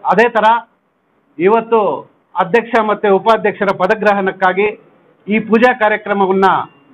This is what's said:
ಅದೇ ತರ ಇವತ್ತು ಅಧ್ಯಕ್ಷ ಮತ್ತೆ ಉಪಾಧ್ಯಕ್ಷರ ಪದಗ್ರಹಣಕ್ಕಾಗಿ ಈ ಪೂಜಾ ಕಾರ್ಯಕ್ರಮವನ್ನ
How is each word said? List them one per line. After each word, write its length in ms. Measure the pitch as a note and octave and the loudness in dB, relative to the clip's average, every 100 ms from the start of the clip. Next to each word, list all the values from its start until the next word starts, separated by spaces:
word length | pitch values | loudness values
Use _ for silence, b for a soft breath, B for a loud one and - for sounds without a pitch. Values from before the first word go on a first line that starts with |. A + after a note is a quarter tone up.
ಅದೇ 240 | C#3+ F3+ A#3+ | -2 2 2
ತರ 160 | A3+ G#3+ A#3 A#3 _ _ _ _ _ _ - | 2 0 0 -4 _ _ _ _ _ _ -4
ಇವತ್ತು 720 | F3+ A#3 A3+ A3+ F#3+ C3+ - _ _ F3 | 0 0 0 0 0 -4 -10 _ _ -4
ಅಧ್ಯಕ್ಷ 420 | F3+ A3+ A3+ A3+ | -2 0 0 -2
ಮತ್ತೆ 280 | G#3+ G#3 G#3 | 0 -2 0
ಉಪಾಧ್ಯಕ್ಷರ 580 | F#3+ G3+ A3 G#3 - G3 E3+ | 0 2 0 0 -4 -4 -2
ಪದಗ್ರಹಣಕ್ಕಾಗಿ 1040 | F#3+ G#3+ G3+ G3+ F#3+ F#3+ F#3 F3+ G#3 - _ _ _ _ - | 0 0 0 0 -2 -2 -2 0 -2 -4 _ _ _ _ -4
ಈ 100 | A3 | -4
ಪೂಜಾ 340 | G#3+ A3 B3 | 0 2 2
ಕಾರ್ಯಕ್ರಮವನ್ನ 720 | A#3+ G#3+ G#3 G#3 G3+ F#3+ F#3+ F#3+ D#3 A2+ _ _ | 2 0 -2 -4 -2 0 2 2 0 -4 _ _